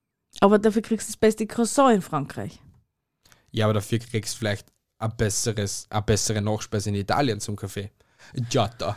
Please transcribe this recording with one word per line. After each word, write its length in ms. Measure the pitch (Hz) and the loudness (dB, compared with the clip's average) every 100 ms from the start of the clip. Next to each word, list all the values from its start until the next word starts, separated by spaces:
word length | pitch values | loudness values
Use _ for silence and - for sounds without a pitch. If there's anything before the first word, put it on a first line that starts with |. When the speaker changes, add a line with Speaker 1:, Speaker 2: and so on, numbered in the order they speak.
| _ _ _ - | _ _ _ 2
Speaker 1:
Aber 180 | 202 208 | 4 6
dafür 240 | 214 214 | 4 2
kriegst 260 | 214 214 - | 0 -4 -4
du 40 | |
das 40 | - | 2
beste 300 | 220 220 214 | 2 2 -2
Croissant 480 | - 226 - 269 | -2 0 4 6
in 80 | 208 | 6
Frankreich. 580 | - 151 147 - 101 - - - _ _ _ _ _ _ _ | 2 -4 -6 -8 -12 -12 -20 -20 _ _ _ _ _ _ _
Speaker 2:
Ja, 120 | 110 | 0
aber 80 | 107 | 2
dafür 280 | 107 - 113 | 2 0 -4
kriegst 340 | - 110 - | -2 -6 -4
du 40 | - | -4
vielleicht 280 | 107 101 - _ _ - | -4 -4 -8 _ _ -6
ein 180 | 113 - | -6 0
besseres, 680 | 107 - 120 107 101 - - | 0 0 -2 -2 -2 -4 -6
eine 140 | 107 | -2
bessere 400 | 104 104 - 107 | 2 2 2 0
Nachspeise 480 | 104 107 - 107 101 | 0 -2 -4 -4 -2
in 60 | 101 | -2
Italien 440 | 101 107 143 104 | 0 2 2 0
zum 160 | - 101 | -6 -8
Kaffee. 340 | 101 - 101 _ _ _ - - 117 | -8 -8 -10 _ _ _ -12 -8 -2
Giotto. 440 | 131 104 - 82 | 0 0 -2 -6